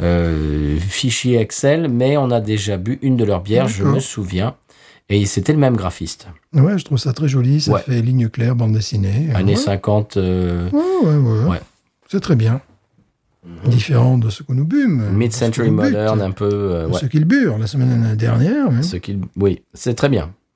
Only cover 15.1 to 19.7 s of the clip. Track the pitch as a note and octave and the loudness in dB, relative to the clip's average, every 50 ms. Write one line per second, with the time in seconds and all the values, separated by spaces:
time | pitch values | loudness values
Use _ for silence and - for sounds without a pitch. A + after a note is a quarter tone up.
15.1 | F#2+ G#2 A#2+ A#2+ A2 - A#2+ A2+ A2 - A#2+ A2+ A2 G#2+ G#2+ - - G#2 G#2+ G#2+ | 0 0 0 0 0 -2 -2 -2 0 0 2 2 2 2 2 0 0 0 0 0
16.1 | A2 G#2+ G2 F#2+ F#2+ - G#2 G#2 G#2 G#2 G2+ F#2+ F2 E2+ E2 D#2+ - - - B2+ | 0 0 0 -2 -4 -2 -2 -2 -2 0 -2 -2 -2 -2 -2 -2 -2 -2 -2 0
17.1 | - D3+ D#3 E3 B3 C#4+ B3+ E3 A2 G#2+ A2 G#2+ - C3+ B2+ B2+ B2 A#2 A2+ A2+ | 0 2 2 2 2 2 2 0 0 -2 -2 -4 -2 0 0 2 2 2 2 0
18.1 | A2 G#2+ A2+ A#2 A#2 A#2 B2+ F3+ B3 D4+ C#4 G#3+ B2+ A#2 D3 F3+ F#3+ F2 - - | 0 0 0 0 2 2 2 2 2 2 2 2 2 0 0 -2 -4 -6 -6 -6
19.1 | G2+ G2 F2+ - - F2+ G2 G2 F#2 - _ _ | -6 -6 -6 -6 -4 0 0 0 0 -2 _ _